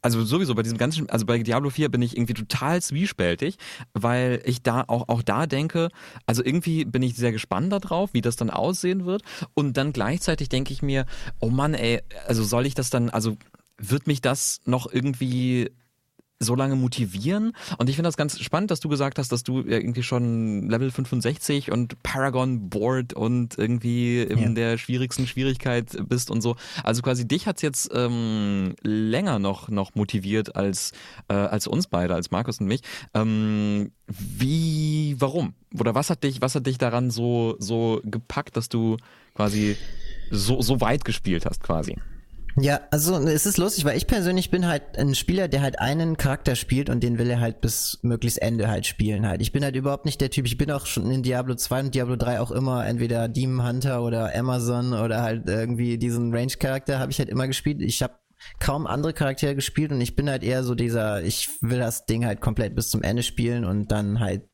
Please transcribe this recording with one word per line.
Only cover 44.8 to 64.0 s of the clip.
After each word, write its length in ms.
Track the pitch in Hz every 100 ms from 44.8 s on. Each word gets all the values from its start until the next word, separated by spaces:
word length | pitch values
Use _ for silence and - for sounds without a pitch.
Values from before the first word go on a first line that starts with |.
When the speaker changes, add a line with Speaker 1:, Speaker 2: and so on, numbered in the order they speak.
| - -
Speaker 2:
ein 200 | 139 135
Spieler, 320 | - 180 180
der 120 | 135
halt 200 | 139 -
einen 360 | 120 151 165 160
Charakter 380 | 143 143 -
spielt 340 | 123 - 131 143
und 140 | 123
den 160 | 120 117
will 100 | 120
er 120 | 120
halt 200 | 117 110
bis 380 | 113 - - -
möglichst 380 | 123 117 120 -
Ende 280 | 110 117 107
halt 180 | 107 -
spielen 400 | - 107 104 98
halt. 160 | 87
Ich 80 | -
bin 140 | 143
halt 100 | 143
überhaupt 300 | 131 139 139
nicht 160 | 156 -
der 100 | 135
Typ, 160 | - 123
ich 100 | 123
bin 140 | 147
auch 160 | 139 -
schon 240 | - 107
in 140 | 131
Diablo 320 | 123 123 127 120
zwei 240 | - 127
und 160 | 135 127
Diablo 180 | 123
drei 240 | 123 120 120
auch 140 | 120
immer 340 | 123 131 127 104
entweder 400 | 120 120 117 113
Demon 400 | 117 131 127 120
Hunter 380 | 123 135 123
oder 320 | 120 113 110 110
Amazon 560 | 127 127 120 120 123
oder 300 | 117 113 113
halt 260 | 117 113 -
irgendwie 500 | 107 113 120 120 117
diesen 340 | 120 117 120
Range-Charakter 680 | 117 127 - 135 135 - 135
hab 100 | 131
ich 80 | 139
halt 100 | 135
immer 200 | 123 131
gespielt. 340 | 131 147 143
Ich 220 | - -
hab 160 | 127 - _ _ - -
kaum 260 | - 143 156
andere 280 | 131 156
Charaktere 420 | 156 139 135 147 139
gespielt 340 | - - 151
und 100 | 139
ich 140 | 120
bin 160 | - 143
halt 140 | 131
eher 180 | 101 127
so 140 | 127 117
dieser, 480 | 117 117 107 101
ich 240 | 85 - - -
will 200 | 117 123
das 260 | 117 - -
Ding 180 | 113
halt 160 | 120 101
komplett 360 | - 113 107 120
bis 120 | 110
zum 140 | 107
Ende 220 | - 117
spielen 400 | 117 - 117 120
und 260 | 104 104 101
dann 300 | 104